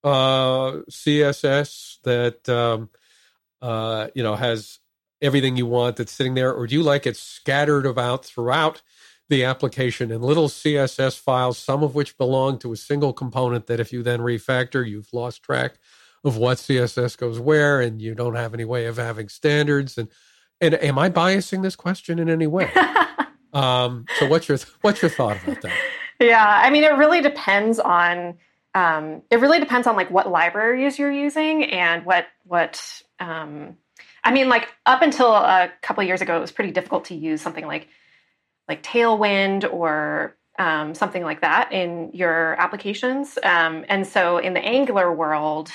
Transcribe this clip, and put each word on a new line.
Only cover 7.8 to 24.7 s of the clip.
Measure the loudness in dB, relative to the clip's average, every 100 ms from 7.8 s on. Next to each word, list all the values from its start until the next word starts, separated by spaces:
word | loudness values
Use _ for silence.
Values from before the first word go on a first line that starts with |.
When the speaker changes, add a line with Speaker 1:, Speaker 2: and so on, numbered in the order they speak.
| 0
Speaker 1:
about | -2 -2 -4
throughout | -6 -6 0 2 0 -2 _ _ -20 _ _
the | 0
application | 2 0 -4 -2 -4 -2 -6
in | -4
little | 0 2 2
C | 0 -2 0
S | 0 0
S | -2 -2
files, | -2 0 0 -4
some | -4 -2
of | 0
which | -2 -6 _
belong | -2 0 0 -4
to | -8
a | -12
single | -6 -2 -2
component | -2 -6 -2 -2 -2 -4
that | -4
if | -4
you | -4
then | -4 -2
refactor, | -2 -4 -2 -2 -2 -4 -4
you've | -8 -10
lost | -8 -8 -10
track | -6 -4 -4 _ _ _ _ _
of | -4 0
what | 0 0
C | 0 0
S | 0 -2
S | -4
goes | -4 -6 -4
where, | 2 4 4 2
and | 0 -4
you | -10
don't | -6 -4
have | -4 -6
any | -8
way | -6 -4 -4
of | -6
having | -6 -8 -12
standards? | -2 0 2 2 0 -2 -8
And, | -10 _ _ _ _ _
and | 2
am | 2 0 2
I | 2
biasing | 4 2 2 -2 -4
this | -4 -4
question | -6 -6 -6 -4
in | 0
any | 0 0
way? | 0 2
Speaker 2:
<laughs> | 2 2 2 0 -2 -8 _ _
Speaker 1:
Um, | -2 0 2 0 -4 -8 0
so | 2
what's | 2 2
your, | -4 -4